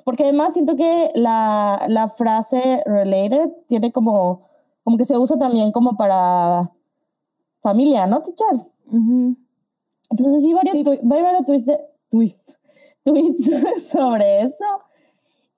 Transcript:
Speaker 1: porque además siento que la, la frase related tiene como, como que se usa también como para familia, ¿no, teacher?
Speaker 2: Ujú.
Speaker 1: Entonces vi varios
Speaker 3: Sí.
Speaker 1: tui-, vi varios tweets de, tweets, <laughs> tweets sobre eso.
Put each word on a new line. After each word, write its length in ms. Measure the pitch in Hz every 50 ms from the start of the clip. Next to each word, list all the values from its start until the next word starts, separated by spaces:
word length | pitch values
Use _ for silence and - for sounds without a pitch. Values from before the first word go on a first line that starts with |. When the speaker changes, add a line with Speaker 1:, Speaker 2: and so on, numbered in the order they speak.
| -
Speaker 1:
porque 200 | 269 240 - 294
además 280 | 277 285 285 302 349 339
siento 220 | 359 302 262 330
que 340 | 254 330 330 330 339 330 311 -
la, 680 | 226 233 226 226 220 220 214 214 208 208 202 202 202 - -
la 200 | 220 220 220 208
frase 760 | - - 233 226 220 220 220 - 269 254 254 262 254 247 -
related 640 | - 208 202 196 196 190 190 196 208 247 294 330 330 330 - -
tiene 260 | - 240 220 214 240 -
como, 500 | 254 220 226 214 202 180 180 185 180 - _ _ _ _ _ _ _ _
como 120 | 226 233
que 80 | 220 247
se 120 | - 277 240
usa 200 | 254 - 320 240
también 340 | 277 254 240 226 214 214 208
como 240 | 240 233 247 226
para 760 | 208 214 196 190 185 180 180 180 180 175 175 175 175 180 175 - _ _ _ _ _ _ _ _ _ _ _ _ _ _ _ _ _
familia, 460 | - 208 202 226 277 302 277 220 185
¿no, 160 | 190 220 302 311
teacher? 380 | - 339 - 440 427 330 233 - - _ _ _
Speaker 2:
Ujú. 500 | - 220 233 220 226 247 254 247 247 247 - _ _ _ _ _ _ _ _ _ _ _ _ _ _
Speaker 1:
Entonces 320 | 233 208 254 277 277 302 285
vi 100 | 320 330
varios 200 | 359 381 381 392
Speaker 3:
Sí. 80 | 294 285
Speaker 1:
tui-, 160 | 285 277 - 226
vi 200 | 233 285 311 339
varios 220 | 359 359 359 262
tweets 180 | 277 285 277 226
de, 140 | 254 294 302 302 - _ _ _ _
tweets, 480 | - 226 226 190 - _ _ _ _ _ _ _ _ _
<laughs> 240 | _ _ _ _ _
tweets 840 | 277 294 - 330 349 269 - 226 254 311 254 254 359 466 349 - -
sobre 520 | - 349 269 254 233 214 202 202 202 202 220
eso. 220 | 262 294 - 403 415 403 392 - _ _ _ _ _ _ _ _ _ _ _ _ _ _